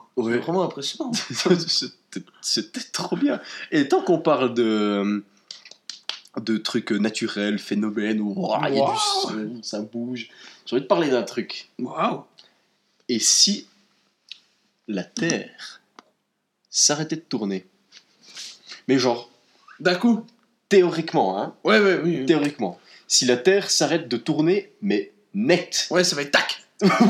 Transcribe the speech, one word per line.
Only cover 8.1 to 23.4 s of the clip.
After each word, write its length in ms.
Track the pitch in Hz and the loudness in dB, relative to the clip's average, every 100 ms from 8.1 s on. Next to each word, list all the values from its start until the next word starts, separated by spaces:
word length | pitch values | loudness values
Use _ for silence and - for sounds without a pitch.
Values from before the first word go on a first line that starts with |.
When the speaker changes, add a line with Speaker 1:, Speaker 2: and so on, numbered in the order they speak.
| 110 | -2
Speaker 1:
où, 120 | 104 95 | -4 -4
ouah, 320 | 92 107 - | -2 -2 0
il 60 | 135 | 2
y 40 | |
a 20 | |
Speaker 2:
Waouh. 100 | 139 | 2
Speaker 1:
du 60 | - | 0
son, 640 | 415 392 - 107 107 117 | -2 -2 -4 -6 -8 -10
ça 180 | - 104 | -10 -10
bouge, 480 | 107 117 123 123 - - - - - | -8 -8 -8 -8 -12 -18 -20 -20 -4
j'ai 80 | 123 | -2
envie 60 | |
de 60 | - | 0
parler 200 | 170 151 | 2 2
d'un 120 | 123 | 0
truc. 460 | - - - - - - | -2 -6 -8 -10 -14 -10
Speaker 2:
Waouh. 460 | 127 156 226 165 - _ _ _ _ _ _ _ - | -8 -2 -2 -4 -12 _ _ _ _ _ _ _ -6
Speaker 1:
Et 120 | 113 | 0
si 460 | - - 202 208 - _ _ _ _ _ - - _ _ _ _ - | 2 4 4 2 -8 _ _ _ _ _ -20 -20 _ _ _ _ -8
la 160 | 95 | -6
Terre 760 | - - 165 113 - - - - _ - - _ _ _ _ _ _ | -6 -4 -2 -4 -6 -16 -20 -20 _ -20 -20 _ _ _ _ _ _
s'arrêtait 460 | - - 147 151 160 | 0 2 2 -4 -8
de 40 | |
tourner ? 460 | - 117 101 95 - _ _ - _ _ - - - - - - - | -6 -6 -4 -6 -10 _ _ -20 _ _ -20 -18 -18 -18 -20 -8 0
Mais 100 | 131 | 2
genre, 320 | 127 117 - _ _ _ - - | 2 0 -6 _ _ _ -20 -4
Speaker 2:
D'un 160 | 175 | 0
coup. 320 | 180 240 226 - _ _ _ - | 2 2 2 -2 _ _ _ 4
Speaker 1:
théoriquement, 720 | 202 175 156 160 156 95 95 | 6 6 2 -2 0 2 0
hein. 140 | 160 - | -4 -2
Speaker 2:
Ouais, 160 | 175 214 | 4 4
ouais, 220 | 196 160 | 4 2
oui, 140 | 170 147 | 0 0
oui. 60 | 135 | 2
Speaker 1:
Théoriquement. 540 | 151 143 - 95 - _ - - | 2 2 -2 -6 -6 _ -16 -2
Si 180 | - | 2
la 120 | 123 | 4
Terre 340 | 123 | 4